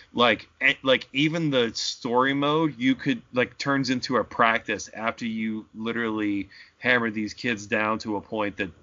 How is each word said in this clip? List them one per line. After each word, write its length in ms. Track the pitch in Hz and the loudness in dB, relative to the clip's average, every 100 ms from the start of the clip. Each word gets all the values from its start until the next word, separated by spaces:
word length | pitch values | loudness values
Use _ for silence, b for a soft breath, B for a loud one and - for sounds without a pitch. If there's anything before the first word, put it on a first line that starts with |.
| B | B
like, 340 | 117 120 107 - - 135 | 2 4 4 -2 0 2
e-, 80 | 139 | 2
like, 240 | 135 127 - | 2 2 2
even 380 | 135 156 170 156 | 0 2 2 0
the 200 | 135 117 | 2 0
story 580 | 107 - - 127 120 131 | -2 -6 -6 0 2 2
mode, 420 | 139 143 156 160 117 | 2 2 2 0 0
you 160 | 131 | 0
could, 260 | 127 143 120 - | 2 0 -4 -4
like, 240 | 123 120 - | -2 -2 -2
turns 320 | 139 139 123 | -2 0 0
into 260 | 127 - 120 | -2 0 -2
a 80 | |
practice 640 | 101 - 117 113 - 101 - | 0 2 2 2 -2 -6 -6
after 320 | - 113 113 120 | -6 -4 -4 -4
you 400 | 110 110 107 104 | -4 -4 -6 -10
literally 760 | 107 110 117 113 107 104 101 95 B B B | -10 -6 -4 -2 -2 -2 -4 -6 B B B
hammer 320 | 123 123 113 | 2 2 2
these 240 | 107 104 | -4 -6
kids 320 | - 123 107 101 | -6 -6 -6 -2
down 320 | 110 107 110 | 0 0 -2
to 180 | 113 101 | -4 -6
a 40 | |
point 360 | - 110 104 90 | -4 -4 -4 -4
that 140 | 95 - | -8 -10